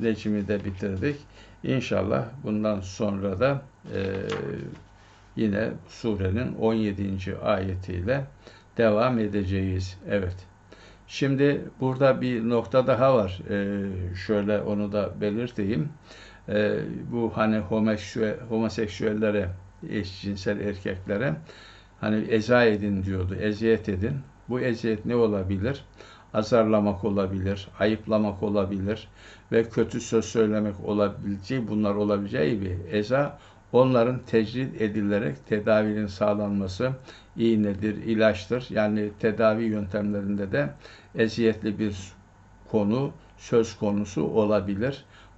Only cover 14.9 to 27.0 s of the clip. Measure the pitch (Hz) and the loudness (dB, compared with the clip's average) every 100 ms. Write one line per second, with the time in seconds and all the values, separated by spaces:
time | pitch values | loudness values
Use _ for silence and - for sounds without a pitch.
14.9 | 104 98 101 104 107 123 - 98 135 143 | -2 -2 -2 -2 -2 -4 -4 -2 -2 -4
15.9 | - - - - - - 104 107 104 107 | -8 -20 -20 -20 -16 -4 0 2 0 -4
16.9 | 117 - 120 113 113 110 107 98 110 107 | -8 -6 -2 -2 2 2 2 0 0 2
17.9 | 107 - 120 110 - - 113 110 113 104 | 0 -4 -4 -2 -4 -4 -2 -2 -2 -4
18.9 | - 110 107 107 104 92 - - - 160 | -2 -2 0 2 2 -2 -6 -14 -16 -6
19.9 | 107 92 - 98 98 - 104 101 95 104 | -4 -4 -6 -6 -4 -4 -2 -4 -4 -6
20.9 | 92 - 101 139 160 - - - - - | -6 -4 -2 -2 -4 -8 -20 -20 -20 -20
21.9 | - 110 107 107 113 104 123 117 104 104 | -6 -2 0 2 0 4 4 6 4 0
22.9 | 98 95 95 90 95 107 104 113 110 107 | -2 -2 -2 -2 -2 -2 0 2 2 2
23.9 | 92 113 143 - - - 127 127 110 117 | -2 -2 -4 -8 -14 -6 -2 -2 -2 -2
24.9 | 107 113 120 113 101 92 98 110 139 - | -2 0 2 2 2 -2 -2 -2 -4 -10
25.9 | - - - - 110 107 120 110 110 104 | -20 -20 -20 -6 -2 4 4 6 6 4
26.9 | 95 | 0